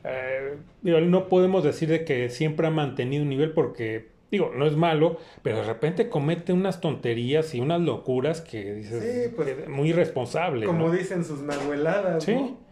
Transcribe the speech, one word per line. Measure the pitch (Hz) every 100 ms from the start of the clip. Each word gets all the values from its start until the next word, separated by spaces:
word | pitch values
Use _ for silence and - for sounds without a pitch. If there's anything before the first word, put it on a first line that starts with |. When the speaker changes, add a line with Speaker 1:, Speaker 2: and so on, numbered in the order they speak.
| -
Speaker 1:
eh, | 131 131 135 139 147 - -
digo, | 180 165
no | 170 185 185
podemos | 180 185 190
decir | 147 - 160
de | 160 160
que | 127 123
siempre | - 156 156 160
ha |
mantenido | 156 143 127 123 143
un | 147
nivel | 135 156
porque, | 160 123 - 110 110 - _ _
digo, | 202 147 120
no | 147
es | 151
malo, | 170 156 165 170 - -
pero | 135 110
de | 107
repente | 113 151 180 226
comete | 156 143 170 170
unas | 180 190 180
tonterías | 160 123 120 117 120 151 156
y | 123
unas | 131 170
locuras | 165 110 - 127 139 165
que | - 110 101 104
dices, | 104 117 220 247 240
Speaker 2:
Sí, | 233
pues, | 139 131
Speaker 1:
que | 160
muy | 139 151
irresponsable, | 170 151 139 117 - 180 127 110
Speaker 2:
como | 170 160
Speaker 1:
¿no? |
Speaker 2:
dicen | 175 180 185 160
sus | 143
nahueladas, | 147 143 143 147 156 196 190 165
Speaker 1:
Sí, | 156
Speaker 2:
¿no? | 247 262 - -